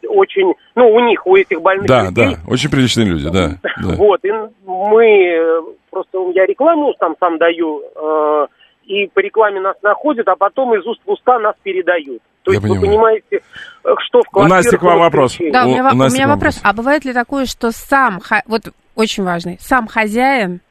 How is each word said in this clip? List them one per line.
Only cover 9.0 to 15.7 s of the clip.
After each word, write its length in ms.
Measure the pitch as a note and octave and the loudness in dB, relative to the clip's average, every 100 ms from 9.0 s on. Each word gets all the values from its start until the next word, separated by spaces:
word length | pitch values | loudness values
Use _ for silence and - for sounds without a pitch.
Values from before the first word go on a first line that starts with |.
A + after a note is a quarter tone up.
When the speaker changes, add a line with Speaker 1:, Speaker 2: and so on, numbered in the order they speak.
| G3 | -4
Speaker 1:
по 120 | - | -4
рекламе 400 | G3 A3 G#3+ G3 | -2 2 0 0
нас 160 | F#3+ - | -6 -4
находят, 440 | G#3 G3+ D4+ A#3 G#3+ | -2 -2 -2 -2 -2
а 100 | F#3 | 0
потом 380 | G3+ C#4 B3+ | -2 -2 -2
из 100 | G#3+ F3+ | -2 -4
уст 160 | A3 | -8
в 60 | - | -6
уста 280 | G3+ - B3 | -4 0 0
нас 160 | G#3+ - | 0 -6
передают. 600 | G3 F#3 E3+ F3+ C#3 A#2 _ _ | -8 -6 -2 -4 -6 -16 _ _
То 80 | - | -4
Speaker 2:
Я 60 | G3 | -2
Speaker 1:
есть 60 | G#3 | 0
вы 100 | G3 | -2
Speaker 2:
понимаю. 400 | G3 G#3+ A3 A3 | 0 2 2 0
Speaker 1:
понимаете, 200 | - G3+ _ - - - | -2 -8 _ -20 -20 -8
э, 100 | - - - | -4 -2 0
что 160 | B3 | 0
в 140 | - F#3+ | 0 2
Speaker 2:
У 40 | |
Насти 300 | D#3+ F#3 D#3+ | 4 4 2
Speaker 1:
квартирах 100 | F3 | 2
Speaker 2:
к 20 | |
вам 100 | F3 | 2
Speaker 1:
нет 80 | E3 | 4
Speaker 2:
вопрос. 340 | E3+ D3+ B2+ - | 2 2 0 0
Speaker 1:
ключей. 160 | E3 | -2
Speaker 3:
Да, 120 | C#3+ | 0
у 40 | |
Speaker 2:
У, 20 | - | 2